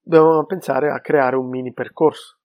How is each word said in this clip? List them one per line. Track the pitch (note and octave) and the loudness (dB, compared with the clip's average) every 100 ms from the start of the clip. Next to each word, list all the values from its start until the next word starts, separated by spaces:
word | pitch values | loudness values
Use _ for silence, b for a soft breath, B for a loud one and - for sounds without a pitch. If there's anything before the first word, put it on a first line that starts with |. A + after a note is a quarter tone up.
dobbiamo | - E3 D#3+ D#3+ | 4 4 4 2
pensare | D3 F#3+ - C3 D3 | -2 -8 -4 -2 -2
a | C3+ | -4
creare | - D#3 B2+ | -2 0 2
un | C3 B2+ | -2 -4
mini | B2+ B2+ | -8 -8
percorso | B2 B2 - D#3 - - _ | -10 -12 0 0 0 -20 _